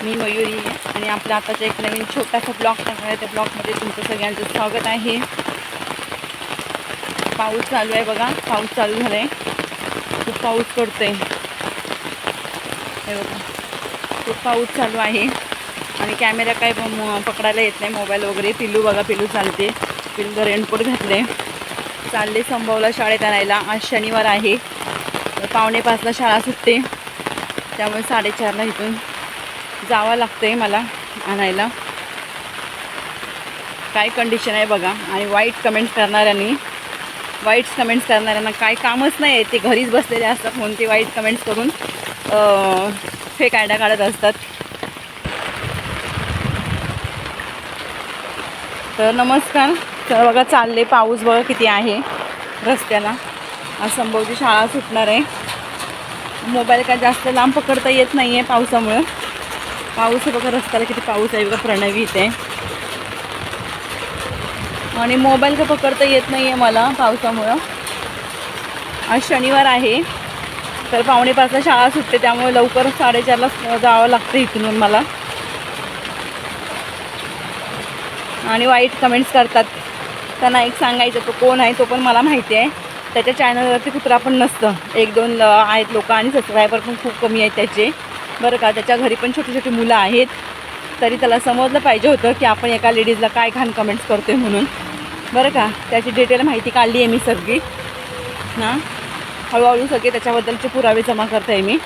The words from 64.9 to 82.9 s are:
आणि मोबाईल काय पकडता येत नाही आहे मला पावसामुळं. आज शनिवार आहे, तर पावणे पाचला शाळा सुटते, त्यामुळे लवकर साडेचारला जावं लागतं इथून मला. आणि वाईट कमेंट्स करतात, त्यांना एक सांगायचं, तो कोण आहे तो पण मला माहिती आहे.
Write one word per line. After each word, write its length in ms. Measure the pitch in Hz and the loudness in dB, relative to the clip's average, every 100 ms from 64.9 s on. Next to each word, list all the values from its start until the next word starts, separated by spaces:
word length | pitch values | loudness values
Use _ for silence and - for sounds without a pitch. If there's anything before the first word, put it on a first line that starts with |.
| - | -2
आणि 160 | 240 254 | 2 4
मोबाईल 400 | 262 269 277 294 | 6 6 4 4
काय 100 | 302 | 2
पकडता 400 | 294 269 269 277 | 4 2 4 6
येत 240 | 262 247 | 4 4
नाही 160 | 262 262 | 0 0
आहे 80 | |
मला 360 | 254 240 226 240 269 | 4 4 6 4 4
पावसामुळं. 560 | 247 233 233 226 214 262 - - - - - - - - - - - - - - - | 2 2 0 0 0 0 -2 -10 -10 -8 -8 -10 -10 -10 -10 -10 -10 -10 -10 -8 0
आज 180 | 233 - | 0 2
शनिवार 380 | 285 254 269 277 | 0 4 4 6
आहे, 360 | 247 247 240 339 - - - - - - - - | 6 4 2 0 -6 -10 -10 -10 -10 -10 -10 -2
तर 100 | 233 | 0
पावणे 300 | 240 254 247 | 4 6 6
पाचला 280 | 262 254 269 294 | 6 6 4 4
शाळा 240 | 247 247 | 6 6
सुटते, 280 | 294 262 240 | 4 0 2
त्यामुळे 360 | 240 240 254 | 4 2 4
लवकर 360 | 247 240 254 254 | 4 4 4 2
साडेचारला 880 | 254 247 240 240 240 254 - 233 233 | 4 2 4 4 4 4 -2 -2 2
जावं 300 | 240 226 233 | 6 6 6
लागतं 300 | 240 - 262 | 4 2 0
इथून 380 | 254 220 220 214 | 0 0 0 2
मला. 260 | 208 214 302 - - - - - - - - - - - - - - - - - - - - - - - - - - - - - - - - - 220 | 4 4 2 -6 -10 -8 -8 -10 -10 -10 -10 -10 -10 -8 -10 -10 -10 -10 -8 -8 -10 -10 -12 -10 -10 -10 -10 -8 -8 -8 -10 -10 -10 -10 -10 -8 -2
आणि 160 | 226 240 | 2 6
वाईट 260 | 247 247 - | 6 4 4
कमेंट्स 300 | 254 240 262 | 2 4 4
करतात, 320 | 262 233 233 226 - - - - - - - | 4 6 4 2 -2 -12 -10 -10 -10 -10 0
त्यांना 220 | 247 247 | 2 4
एक 180 | 240 240 | 2 0
सांगायचं, 400 | 247 247 247 233 233 | 0 2 2 2 -4
तो 40 | |
कोण 280 | 226 254 254 | 4 4 6
आहे 140 | 240 | 4
तो 120 | 240 240 | 4 2
पण 140 | 254 | 4
मला 220 | 254 233 | 4 6
माहिती 340 | 277 285 - 220 | 6 4 4 2
आहे. 300 | 262 - - | 2 0 -12